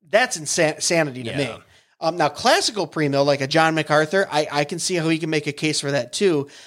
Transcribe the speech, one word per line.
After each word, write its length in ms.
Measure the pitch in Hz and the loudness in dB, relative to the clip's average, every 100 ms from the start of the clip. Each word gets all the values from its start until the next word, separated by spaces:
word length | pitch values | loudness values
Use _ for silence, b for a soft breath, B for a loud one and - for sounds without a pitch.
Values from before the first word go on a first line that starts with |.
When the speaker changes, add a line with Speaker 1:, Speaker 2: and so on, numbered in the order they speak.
| 151 | -2
Speaker 1:
that's 300 | 208 254 170 | 0 0 -4
insan-, 380 | 151 - 156 - | -4 0 0 0
insanity 480 | - 170 151 127 | 0 0 0 -4
to 60 | 113 | -8
Speaker 2:
Yeah. 60 | - | -4
Speaker 1:
me. 200 | 127 90 _ b b b | -4 -6 _ b b b
Um, 160 | 165 175 | -4 0
now, 140 | 147 | 0
classical 580 | - 240 359 - 214 165 | 2 2 2 2 -4 -6
premill, 380 | 165 147 139 143 | -2 0 2 2
like 160 | 135 | 2
a 40 | 135 | 2
John 280 | 160 160 | 4 4
MacArthur, 520 | 160 151 151 151 190 196 | 2 2 2 2 0 0
I, 140 | 147 151 | -2 -2
I 140 | 147 | -2
can 140 | 147 170 | -2 -4
see 160 | - | -4
how 160 | 180 160 | -2 0
he 80 | 160 | 0
can 100 | 160 | 0
make 180 | 156 151 | -2 -4
a 60 | |
case 280 | 147 156 151 | -4 -2 -2
for 100 | 139 | -2
that 240 | 139 117 | -2 -4
too, 340 | - 202 147 139 B | 0 2 2 -2 B